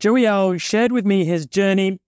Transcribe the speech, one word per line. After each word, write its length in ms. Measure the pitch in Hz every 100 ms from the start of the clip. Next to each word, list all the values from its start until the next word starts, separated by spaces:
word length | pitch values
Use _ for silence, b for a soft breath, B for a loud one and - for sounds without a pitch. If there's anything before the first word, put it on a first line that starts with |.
Joey 240 | 208 254 220
L 320 | 202 190 180
shared 340 | - 214 240
with 140 | 247 196
me 180 | 196
his 220 | 165 170 147
journey, 540 | 196 196 196 190 190